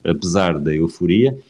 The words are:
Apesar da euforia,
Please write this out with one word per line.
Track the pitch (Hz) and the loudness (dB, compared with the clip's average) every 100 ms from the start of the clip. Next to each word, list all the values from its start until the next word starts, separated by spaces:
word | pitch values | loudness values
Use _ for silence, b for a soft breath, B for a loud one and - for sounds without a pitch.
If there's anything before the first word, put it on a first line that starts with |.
Apesar | - - 90 92 92 78 | -4 -2 0 0 0 0
da | 73 | -2
euforia, | 76 82 - 90 98 131 135 | 0 -2 -2 0 2 2 0